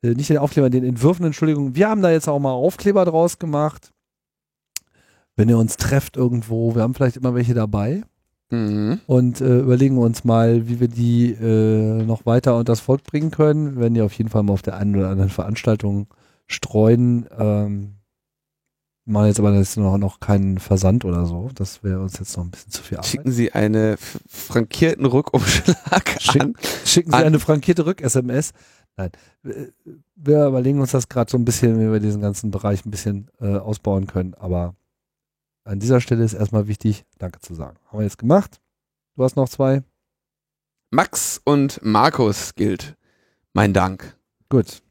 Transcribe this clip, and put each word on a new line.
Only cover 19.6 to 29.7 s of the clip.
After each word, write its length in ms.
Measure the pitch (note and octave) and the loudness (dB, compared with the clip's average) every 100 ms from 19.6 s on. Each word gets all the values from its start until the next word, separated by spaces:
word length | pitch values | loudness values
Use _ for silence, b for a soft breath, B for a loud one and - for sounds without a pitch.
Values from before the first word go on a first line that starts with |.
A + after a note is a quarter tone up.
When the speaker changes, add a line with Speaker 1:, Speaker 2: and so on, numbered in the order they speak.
| F#2+ - | 2 0
Speaker 1:
noch, 200 | G2 G2 | 0 0
noch 220 | G2 - | -2 -6
keinen 400 | - G2+ G2 F#2+ | 0 0 2 -4
Versand 440 | - G2 F#2 A2+ | 0 2 4 2
oder 220 | G2+ E2+ E2+ | 0 -2 -2
so. 240 | E2+ A2 C3 | -4 -10 -8
Das 280 | G2 - | -10 -8
wäre 160 | G#2 F#2 | -6 -4
uns 200 | F#2+ - | -6 -8
jetzt 180 | F#2+ - | -12 -10
noch 60 | |
ein 80 | F2 | -10
bisschen 200 | - - | -12 -16
zu 120 | - | -16
viel 140 | - - | -12 -10
Arbeit. 120 | - | -6
Speaker 2:
Schicken 220 | - C#3 | -6 -4
Sie 220 | A#2+ A#2 | 0 0
eine 400 | - G#2+ A2 A2 | 2 2 2 2
f-, 260 | G#2 - - _ | -2 -8 -16 _
frankierten 800 | - - - A2+ - D#3+ - C3+ | -18 -4 -2 -2 0 0 2 2
Rückumschlag 1080 | B2+ - - F#2+ - - F3 - F3+ - - | 2 2 0 2 0 2 0 2 0 0 -4
Speaker 1:
Schick-, 240 | - B2 | 0 2
Speaker 2:
an. 100 | C#3 - B B - | 0 -4 B B 0
Speaker 1:
schicken 240 | - E3 | 2 4
Sie 80 | B2 | 2
Speaker 2:
An 60 | |
Speaker 1:
eine 160 | D3+ D#3 | 4 2
frankierte 480 | - D#3 C3+ F3 D#3 | 2 0 2 0 0
Rück-S 300 | F#3+ B2+ C3 | -2 -2 -2
M 120 | B2 | 0
S. 220 | B2+ D3+ b b b b - | -4 -4 b b b b -10
Nein. 120 | F#2 b b b - | -10 b b b -14
Äh, 240 | - B2 | -14 -14